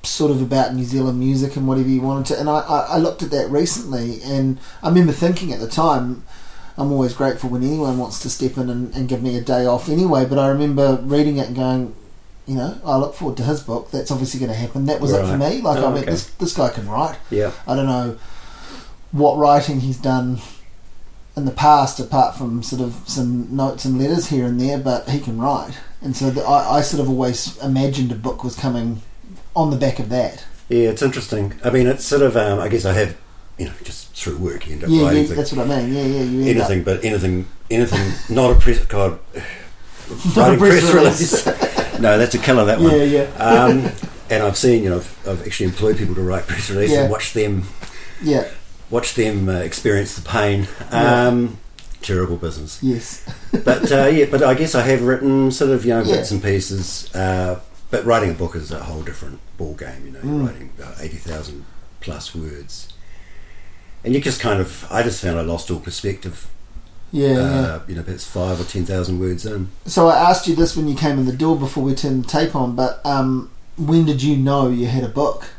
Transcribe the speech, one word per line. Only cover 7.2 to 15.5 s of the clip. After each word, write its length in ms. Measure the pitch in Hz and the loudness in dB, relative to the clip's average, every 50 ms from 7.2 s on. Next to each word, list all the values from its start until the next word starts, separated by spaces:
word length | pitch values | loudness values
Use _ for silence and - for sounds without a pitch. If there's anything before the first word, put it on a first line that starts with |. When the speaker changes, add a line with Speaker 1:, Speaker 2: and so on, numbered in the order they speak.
| 143 135 127 - - 127 | -2 -2 -2 -2 -4 -4
Speaker 1:
when 120 | 120 123 127 | -2 0 0
anyone 340 | 135 151 156 151 131 127 127 | 0 0 0 -2 -2 -2 -2
wants 220 | 123 - - - | -4 -6 -8 -8
to 100 | - 123 | -6 -8
step 260 | - - 135 127 131 | -4 -2 -2 -2 -2
in 140 | 135 127 123 | -2 -4 -4
and, 240 | 120 123 127 120 - | -4 -4 -6 -6 -4
and 140 | 135 131 123 | -4 -4 -2
give 140 | 131 117 | -2 -2
me 140 | 120 127 123 | -2 -2 -2
a 40 | 120 | -2
day 260 | 120 139 127 123 123 | -2 0 0 2 2
off 220 | 123 123 - - 170 | 2 0 0 0 0
anyway, 360 | 151 170 185 180 180 135 131 | 0 2 4 4 4 2 2
but 120 | 131 139 143 | 2 2 2
I 100 | 135 135 | 2 2
remember 500 | 139 143 147 147 139 135 139 139 131 120 | 2 2 2 0 2 4 4 4 2 2
reading 360 | 120 135 143 147 151 151 143 139 | 0 0 2 2 4 2 2 0
it 100 | 131 - | -4 -4
and 80 | 123 | -4
going, 380 | 131 131 127 127 131 127 110 - - - - - - - - - - - | -2 0 0 0 0 -2 -4 -8 -16 -20 -20 -20 -20 -20 -20 -20 -18 -8
you 80 | - 135 | -6 -4
know, 220 | 127 127 165 208 - - | -4 -4 -4 -6 -8 -4
I 120 | 165 135 135 | 0 0 0
look 160 | 139 143 - | 0 -2 -4
forward 220 | - 175 143 120 - | -6 -6 -6 -4 -2
to 40 | |
his 200 | 117 139 151 147 | -2 -2 -2 -2
book, 280 | - - 113 117 - - | -4 -6 -6 -6 -6 -6
that's 200 | - 135 - - | -8 -6 -4 -4
obviously 260 | 143 127 131 - - 127 | -4 -4 -4 -4 -4 -4
gonna 160 | 131 117 110 | -4 -4 -4
happen. 320 | 113 120 113 - 135 135 | -4 -6 -4 -4 -2 0
That 140 | 139 151 - | 0 0 0
was 120 | 143 135 | 0 0
it 100 | - - 95 | 2 2 2
for 120 | - 143 | 0 0
Speaker 2:
Right. 180 | 139 139 156 | 0 0 0